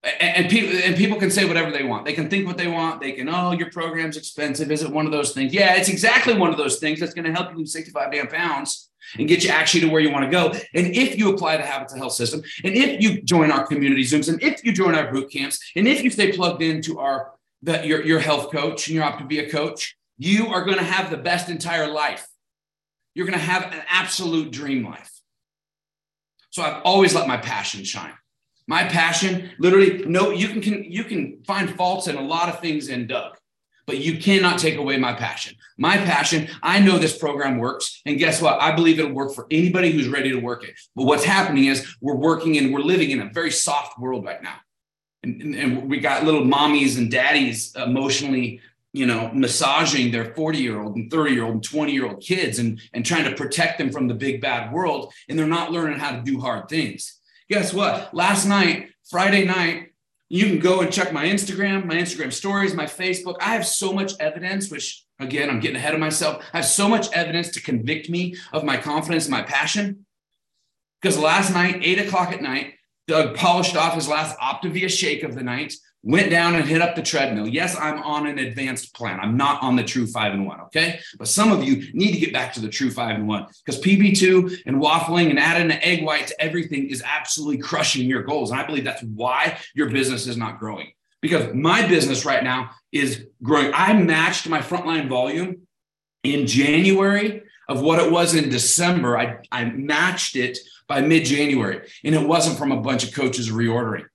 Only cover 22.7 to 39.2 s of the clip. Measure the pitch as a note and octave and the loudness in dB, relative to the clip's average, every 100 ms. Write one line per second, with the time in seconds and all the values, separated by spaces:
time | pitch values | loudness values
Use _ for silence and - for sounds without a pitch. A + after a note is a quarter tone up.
22.7 | _ _ _ _ - F3+ F3+ D#3+ F3+ F3+ | _ _ _ _ -6 -4 -2 0 -2 -2
23.7 | D#3+ - F3+ F3+ - F3+ E3 D3+ A#2+ D3 | -12 -2 -2 0 -4 -2 -2 -4 -8 -4
24.7 | C3 G#2+ D2 - - _ _ _ _ _ | -4 -4 -12 -20 -20 _ _ _ _ _
25.7 | _ _ _ _ _ _ _ _ - D#3 | _ _ _ _ _ _ _ _ -4 -4
26.7 | - F3 G3 F#3+ D#3 C3 B2 A2+ A2 G2 | 0 4 8 8 6 2 -2 -4 -6 -6
27.7 | G2+ G2 G2 D#2 - _ _ _ _ - | -8 -8 -10 -12 -16 _ _ _ _ -2
28.7 | E3 F3+ E3+ E3 E3+ F#3+ F3+ - - F3 | 0 2 2 2 2 0 -2 -6 2 6
29.7 | F#3+ F#3+ - D3 F3+ G3+ F3 G3+ G#3+ G#3 | 8 8 6 0 2 2 2 -2 -2 -2
30.7 | G3+ E3+ F#3 A3+ G3 C3 - - G3 F#3 | -2 -4 -8 -6 -6 -6 -10 -6 -2 -2
31.7 | - F3+ F#3 F#3 C3+ C3+ E3 F3 E3+ E3+ | 0 0 0 -4 -6 -4 -2 -2 -2 -4
32.7 | D3+ C3+ B2+ A2+ - - - _ _ _ | -4 -4 -8 -4 -6 -8 -16 _ _ _
33.7 | _ - C3+ D#3 D#3+ G3 G3 F3+ C#3+ D#3+ | _ -8 -4 -4 -2 4 4 4 2 0
34.7 | D3 C3+ C3+ B2+ A#2+ G#2 - - - - | 0 -2 0 -2 -2 -6 -8 -12 -14 -20
35.7 | - D#3 G3 F3 C#3+ D#3 D#3+ D#3 - D#3+ | -2 2 4 2 2 2 0 -2 -6 0
36.7 | F#3+ G3 F3+ D#3+ - D3+ C#3+ C#3 B2 A#2+ | 6 6 6 2 0 -4 -2 -2 0 -2
37.7 | - - - C#3+ C#3 D#3+ D3+ D#3 - D#3 | -4 -10 -8 -4 0 2 2 2 4 2
38.7 | D#3 E3 D#3+ D3+ C3+ | 4 4 4 2 -2